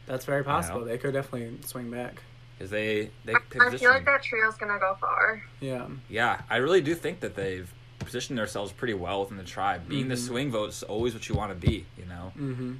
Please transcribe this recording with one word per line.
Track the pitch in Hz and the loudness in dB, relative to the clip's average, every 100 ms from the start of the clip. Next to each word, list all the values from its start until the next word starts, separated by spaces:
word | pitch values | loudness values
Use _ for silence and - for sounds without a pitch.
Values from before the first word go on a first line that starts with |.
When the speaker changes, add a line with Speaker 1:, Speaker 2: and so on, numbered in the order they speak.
| - | -6
Speaker 1:
That's | 131 - | -6 0
very | 143 | 0
Speaker 2:
You | 139 | 2
know? | |
Speaker 1:
possible. | 151 170 117 | 0 0 -4
They | 117 123 | -4 -2
could | 143 | -2
definitely | 135 135 123 117 117 | -2 -2 -6 -8 -10
swing | - 127 120 | -10 -10 -8
back. | 120 123 - - - - - | -6 -8 -10 -18 -20 -18 -12
Speaker 2:
'Cause | 95 | -4
they, | 104 107 107 107 - | 0 2 2 0 -6
they | 110 | 0
Speaker 3:
I, | - | 0
I | - | 2
feel | 247 247 | 4 4
Speaker 2:
position | 254 247 | 6 6
Speaker 3:
like | 269 277 | 6 6
that | 277 | 2
trio's | - 226 220 220 | 2 2 2 2
gonna | 208 202 | -4 0
go | 190 190 | 0 0
far. | 190 - 202 220 - - | 0 2 2 2 -8 -8
Speaker 1:
Yeah. | 135 127 135 135 - | -4 -4 -6 -10 -4
Speaker 2:
Yeah, | 104 117 95 - | 2 4 2 2
I | 113 | 2
really | 139 190 | 6 6
do | 147 165 | 6 2
think | 151 180 | -2 -4
that | 107 95 | -6 -4
they've | 95 92 90 - - - | -4 -4 -8 -14 -18 -12
positioned | 92 123 - 131 | -8 -6 -4 -2
themselves | 104 107 101 | -2 -2 -6
pretty | - 127 | -2 -2
well | 98 87 98 | 0 0 0
within | 98 101 | 0 -4
the | |
tribe. | 90 - 98 90 85 | -8 0 2 0 -2
Being | 143 131 | -2 0
the | 127 | -2
Speaker 1:
Mm-hmm. | 123 | -2
Speaker 2:
swing | 123 143 | 0 0
vote's | 113 107 - | 0 0 -4
always | - 104 120 | -4 0 0
what | 113 - | 0 -2
you | 107 | -2
wanna | 104 92 | -2 -2
be, | 87 107 - - | 0 0 -2 -14
you | 90 | -12
know? | 87 92 95 | -10 -10 -6
Speaker 1:
Mm-hmm. | 139 127 127 | -6 -4 -6